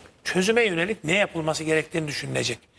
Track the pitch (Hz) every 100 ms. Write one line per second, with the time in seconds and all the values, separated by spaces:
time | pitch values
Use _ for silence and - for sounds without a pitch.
0 | - _ - 185 190 226 220 165 185 220
1 | 151 196 190 170 156 151 156 156 - 170
2 | 151 131 139 127 123 113 _